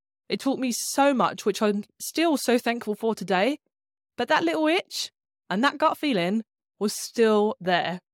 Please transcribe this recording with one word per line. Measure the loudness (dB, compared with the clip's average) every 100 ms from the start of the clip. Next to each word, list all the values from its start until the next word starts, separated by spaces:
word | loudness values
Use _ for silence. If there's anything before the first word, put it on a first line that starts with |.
| _ _ -6
It | -4
taught | -2 -2
me | -2
so | -4 -4 2 2
much, | 4 0 -2 -4
which | 0
I'm | 0 0 -6 -14
still | -8 -2 0 0
so | 2 0
thankful | 0 -4 -4 -4
for | -2
today. | -2 -2 0 0 -2 _ _ _ _ _ -6
But | 0
that | 2
little | 2 2 2
itch | 2 -2 -8 -10 _ _ _ -6
and | 0
that | 0 2
gut | 0 0
feeling | 0 0 0 -2 -4 _ _ -6
was | -4
still | -4 -6 2 4 4 2 -2
there. | 0 0 0 -6 -12